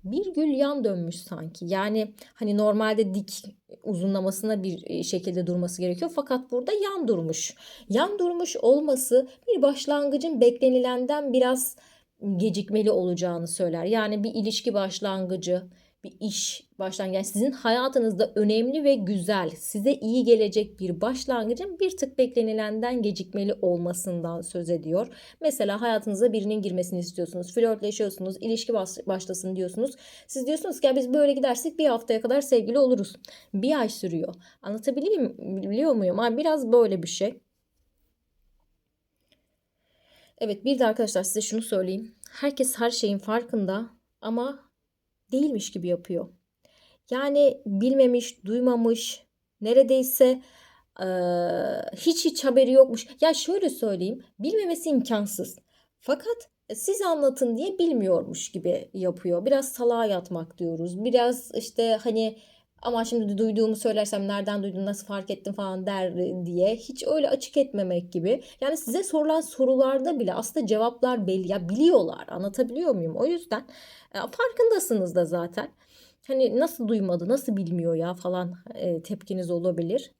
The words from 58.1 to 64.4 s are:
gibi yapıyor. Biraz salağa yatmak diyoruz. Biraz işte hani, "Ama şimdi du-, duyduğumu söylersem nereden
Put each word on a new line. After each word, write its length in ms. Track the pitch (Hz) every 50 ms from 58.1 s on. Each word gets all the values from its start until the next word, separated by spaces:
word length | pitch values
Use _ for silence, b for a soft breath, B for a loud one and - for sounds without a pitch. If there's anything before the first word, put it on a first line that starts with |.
| 180 170 - - 165 165 - - -
gibi 380 | 190 160 180 175 - - - _
yapıyor. 520 | 190 185 185 180 180 - 180 175 175 190
Biraz 260 | 254 277 269 269 269 -
salağa 340 | - 247 240 233 233 226
yatmak 520 | 214 196 180 180 - 180 165 165 165 - _
diyoruz. 460 | 175 165 165 160 165 180 175 185 214
Biraz 460 | 254 233 247 240 247 247 247 - - -
işte 440 | - 220 - - - 233 226 226 220 226
hani, 360 | 254 214 220 220 220 220 B B B B B B B _ _ -
"Ama 220 | 240 240 226 226
şimdi 280 | 226 240 233 220 202 202
du-, 60 | 190
duyduğumu 380 | 226 220 214 214 226 220 220
söylersem 520 | 214 - 240 214 214 208 208 220 202 196 196
nereden 340 | 202 202